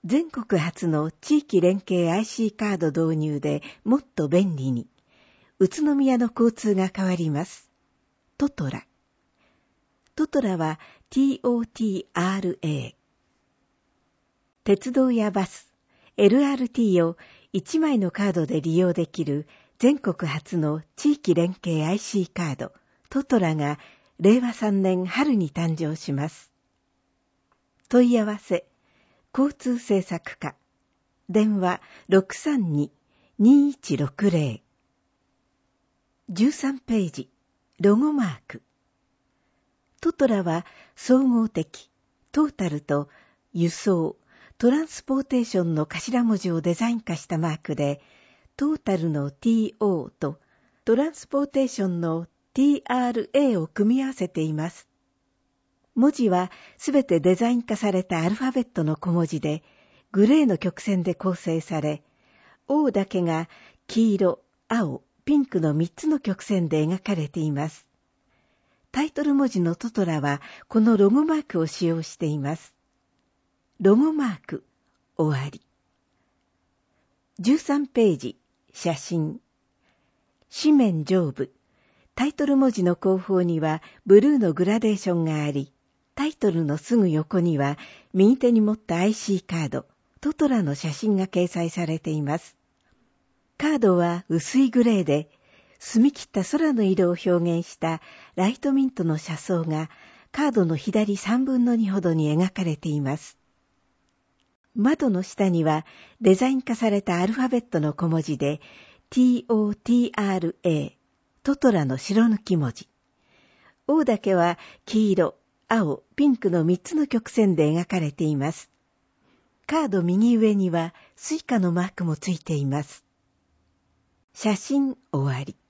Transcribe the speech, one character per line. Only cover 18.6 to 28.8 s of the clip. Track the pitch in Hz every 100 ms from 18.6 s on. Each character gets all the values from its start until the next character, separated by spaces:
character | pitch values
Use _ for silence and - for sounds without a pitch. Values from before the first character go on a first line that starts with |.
| 151 165
用 | 185
で | 175 165
き | -
る | 151 143 151 _ _ _
全 | 247 285
国 | - - 160
初 | 147 - 175
の | 151 156 - -
地 | 294
域 | 285 -
連 | 180 170
携 | 185 175 160 156
ア |
イ | 202
シ | - 208
ー | 180
カ | - 170
ー | 131
ド、 | 120 _ _ _ _
ト | 269
ト | 277 247
ラ | 175 156
が | 147 147 - _ _ _
令 | 190 240
和 | 247
三 | 226 214 196
年 | 190 185 180
春 | 180 294 233
に | 165
誕 | - 165 156
生 | 156 156
し | -
ま | 139 147
す。 | - _ _ _ _ _ _ _ _ _ _ _ _ _ _ _
問 | 247 247
い | 240
合 | 214
わ | 208
せ、 | - 175 - _